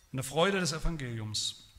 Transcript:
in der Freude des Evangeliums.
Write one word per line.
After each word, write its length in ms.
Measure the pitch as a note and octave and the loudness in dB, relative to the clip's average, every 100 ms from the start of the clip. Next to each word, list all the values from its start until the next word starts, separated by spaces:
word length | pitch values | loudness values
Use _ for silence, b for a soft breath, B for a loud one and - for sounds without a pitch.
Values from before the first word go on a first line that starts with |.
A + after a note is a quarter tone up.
| - | -8
in 60 | C3 | -6
der 60 | |
Freude 360 | - C#3+ F#3+ G3 | -2 4 4 4
des 120 | E3 | 0
Evangeliums. 920 | D#3 E3+ D#3+ B2 A2+ G#2+ G#2+ - - - | 0 0 0 -4 -4 -4 -4 -4 -8 -20